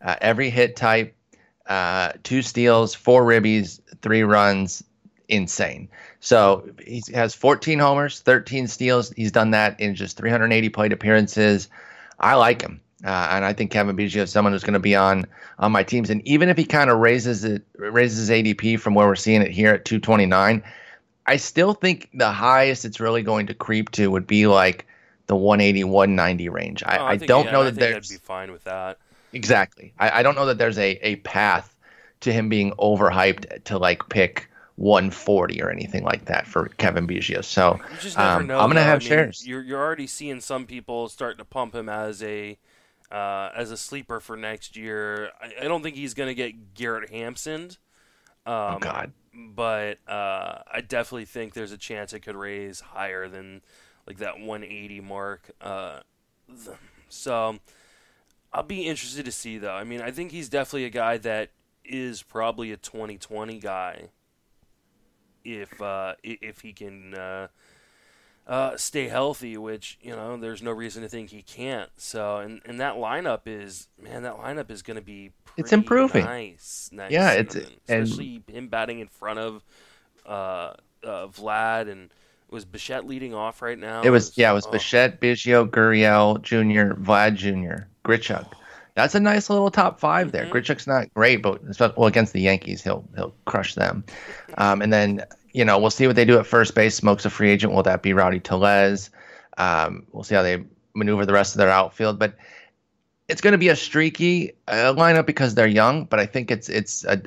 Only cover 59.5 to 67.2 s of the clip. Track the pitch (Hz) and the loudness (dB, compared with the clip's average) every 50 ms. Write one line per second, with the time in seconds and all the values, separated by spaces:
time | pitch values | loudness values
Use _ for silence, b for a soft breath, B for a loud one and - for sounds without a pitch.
59.5 | 110 107 104 101 95 98 107 117 120 120 117 123 127 151 175 175 147 170 151 117 | -16 -14 -14 -12 -12 -12 -14 -14 -14 -14 -14 -14 -12 -14 -14 -14 -14 -16 -16 -8
60.5 | 143 139 131 - - 139 127 120 107 123 113 113 117 113 101 117 107 107 107 - | -6 -8 -6 -6 -8 -10 -10 -8 -6 -6 -4 -4 -4 -6 -6 -8 -8 -8 -8 -10
61.5 | _ _ _ _ _ _ _ - 127 131 127 127 113 98 - _ - 113 113 117 | _ _ _ _ _ _ _ -14 -12 -12 -12 -12 -14 -16 -20 _ -10 -6 -6 -6
62.5 | 113 113 117 110 107 101 _ - _ 110 110 107 104 95 - - 110 107 107 113 | -6 -8 -10 -14 -14 -16 _ -18 _ -14 -14 -14 -16 -18 -20 -16 -14 -12 -12 -12
63.5 | 113 107 101 101 95 92 92 90 80 78 80 85 _ _ _ _ _ _ _ _ | -14 -14 -12 -12 -10 -10 -10 -10 -12 -16 -20 -20 _ _ _ _ _ _ _ _
64.5 | _ _ _ _ _ _ _ _ _ _ _ _ _ _ _ _ _ _ _ 120 | _ _ _ _ _ _ _ _ _ _ _ _ _ _ _ _ _ _ _ -16
65.5 | 113 104 98 - - - 104 101 98 98 95 95 - _ _ 113 117 - 110 110 | -16 -16 -16 -18 -16 -14 -12 -10 -10 -8 -10 -10 -12 _ _ -18 -18 -16 -16 -20
66.5 | 104 _ - 110 101 _ 104 101 98 98 95 95 95 95 | -20 _ -20 -20 -20 _ -20 -20 -20 -20 -20 -20 -18 -16